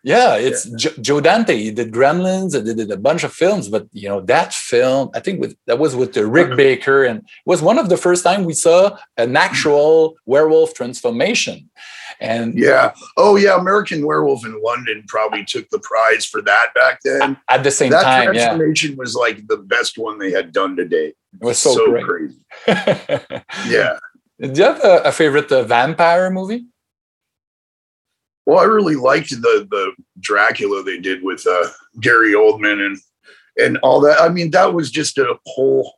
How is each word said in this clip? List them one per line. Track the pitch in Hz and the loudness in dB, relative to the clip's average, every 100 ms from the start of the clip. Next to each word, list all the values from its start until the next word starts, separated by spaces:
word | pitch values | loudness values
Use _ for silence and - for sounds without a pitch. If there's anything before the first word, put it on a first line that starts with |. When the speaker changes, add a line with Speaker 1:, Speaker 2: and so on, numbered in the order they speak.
| - | 2
Speaker 1:
Yeah, | 220 247 110 | 4 4 2
it's | 127 123 - | -2 -4 -10
Speaker 2:
Yeah. | 117 | -6
Speaker 1:
Jo-, | 156 139 | -6 -4
Joe | 117 147 | -2 2
Dante. | 147 214 214 120 | 2 2 0 -2
He | 107 | -4
did | 107 117 | -6 -6
Gremlins | 110 135 170 185 190 190 | 0 2 2 -2 -4 -4
and | 143 107 | -4 -4
they | |
did | 113 104 | -6 -6
a | 95 | -2
bunch | 123 165 | -2 -2
of | 147 | -4
films, | - 170 208 95 | 0 0 0 -4
but, | 107 - | -6 -6
you | 101 101 | -14 -8
know, | 101 | -8
that | 95 143 185 | 0 0 0
film, | - - 120 127 135 131 | -8 -2 0 2 0 -2
I | 113 | -6
think | - 185 | -6 -6
with, | - - - | -8 -10 -4
that | 120 | 0
was | 151 127 | 0 -2
with | 123 | -2
the | 120 107 | -2 2
Rick | 143 175 | 2 2
Speaker 2:
Uh-huh. | 127 | 2
Speaker 1:
Baker, | 135 127 - 135 | 2 2 2 2
and | 127 110 | 2 -2
it | _ - - | _ -12 -2
was | - | 0
one | 160 240 | 2 2
of | 208 | 2
the | 175 | 0
first | 190 175 | 2 2
time | 175 196 | 2 0
we | 175 | -2
saw | 147 170 175 202 196 - - | 0 4 4 4 0 -14 -4
an | 120 | 0
Speaker 2:
Mm-hmm. | 139 | 2
Speaker 1:
actual | 185 - 156 147 151 160 160 - - | 0 0 2 2 4 4 2 -2 0
werewolf | 135 156 160 156 | 2 4 4 2
transformation. | - 120 120 120 117 175 233 - 78 _ _ - - - - | -2 -10 -6 -6 -2 -2 -2 -6 -10 _ _ -20 -20 -20 -12
And | 113 117 117 117 | -6 -4 -4 0
Speaker 2:
Yeah. | 147 131 131 - - - | 2 4 2 -4 -10 2
Oh, | 196 202 | 4 4
yeah. | 196 185 | 4 2
American | 180 208 196 165 | 0 -2 -2 -6
Werewolf | 147 151 151 131 | -4 -2 -2 -4
in | 113 110 | -8 -8
London | 110 120 117 107 107 | -6 -6 -6 -10 -8
probably | 110 107 104 | -4 -4 -6
took | 101 117 - | -8 -10 -8
the | 104 | -10
prize | - 110 113 110 - | -4 0 2 2 -2
for | 107 | -6
that | 101 104 117 | 0 0 0
back | 123 131 123 | 2 0 0
then. | 135 135 | -4 -2
Speaker 1:
At, | 135 135 - 131 | -2 -4 0 0
at | |
the | 135 | 2
same | - 135 | 0 2
Speaker 2:
That | 151 | 2
Speaker 1:
time, | 131 127 120 | 4 2 2
yeah. | 113 117 | 2 0
Speaker 2:
transformation | 135 156 156 156 135 | 0 0 -2 -4 -8
was, | 123 | -8
like, | 120 117 104 107 | -4 -4 -4 -6
the | 104 | -6
best | 95 117 120 - | -2 -2 -2 -6
one | 110 107 | -10 -8
they | 95 | -4
had | 92 87 | -4 -4
done | 82 95 90 | -4 -2 -4
to | |
date. | 85 82 78 _ _ 98 | -2 -2 -4 _ _ -8
Speaker 1:
It | 117 | -4
was | 117 | 0
so | - | 0
Speaker 2:
So | 120 110 | 2 2
Speaker 1:
great. | 117 | 0
Speaker 2:
crazy. | - 85 76 - _ - - | -4 -6 -8 -14 _ -6 -2
Speaker 1:
<laughs> | - 807 - - 147 - - _ - - | 0 0 -4 -4 -8 -8 -16 _ -12 -2
Speaker 2:
Yeah. | 110 90 - - _ _ _ | 0 0 -4 -12 _ _ _
Speaker 1:
Do | 139 | -6
you | 135 | 2
have | 220 320 | 2 4
a, | 240 175 | 4 4
a | 143 | 2
favorite, | - 156 143 147 | 0 2 0 2
uh, | 131 | 0
vampire | 113 120 139 160 170 175 185 | 2 0 0 2 2 2 0
movie? | 185 190 240 240 _ _ _ _ _ _ _ _ _ _ _ _ _ _ _ _ _ - | -4 -6 -10 -10 _ _ _ _ _ _ _ _ _ _ _ _ _ _ _ _ _ 2
Speaker 2:
Well, | 175 | 4
I | |
really | 185 214 185 147 | 4 2 0 0
liked | 127 151 151 | 0 0 -2
the, | 120 117 110 98 | -4 0 0 0
the | 101 95 - _ 95 | -6 -6 -8 _ -16
Dracula | - 104 110 120 101 98 | -4 0 0 0 -4 -4
they | 92 90 | -6 -8
did | 92 92 | -6 -6
with, | 92 90 90 | -6 -4 -2
uh, | 90 87 - _ 113 | -2 -2 -8 _ -6
Gary | 117 117 110 | 2 4 4
Oldman | 104 107 107 107 101 | 4 4 4 -2 -2
and, | 101 101 _ _ _ _ _ - | -4 -8 _ _ _ _ _ -2
and | 127 123 | 0 2
all | 131 139 | 2 4
that. | 147 151 | 4 4
I | 170 | 2
mean, | 180 170 | 0 0
that | 175 190 | 0 0
was | 175 139 | 0 -4
just | 135 147 - | -6 -6 -2
a | 123 120 - | -4 -4 -10
whole | - 135 135 131 | -4 0 0 -2